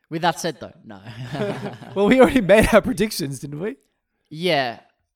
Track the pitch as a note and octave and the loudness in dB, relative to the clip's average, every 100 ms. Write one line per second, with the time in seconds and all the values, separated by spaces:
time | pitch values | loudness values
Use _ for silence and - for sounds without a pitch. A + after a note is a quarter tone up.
0 | _ D#3+ E3+ - E3+ - F#2 - B2 G2+ | _ -4 -4 -2 -8 -8 -16 -18 -20 -20
1 | G#2+ A2+ B2 - G3+ C#3 G3+ - - F#3+ | -18 -16 -12 -8 -8 -8 -12 -14 -10 -2
2 | G3+ C4 A#3+ C#4 F3+ G#3+ F3+ G#3+ A3 G#3+ | 4 6 6 6 4 4 6 2 2 -2
3 | G#3+ - C#3 C#3 C#3 D3 G#3 C#4 _ _ | -2 -2 -8 -8 -12 -10 -10 -10 _ _
4 | _ _ _ D3+ F3+ D3 B2+ G#2+ _ _ | _ _ _ -6 -2 0 -2 -6 _ _
5 | _ | _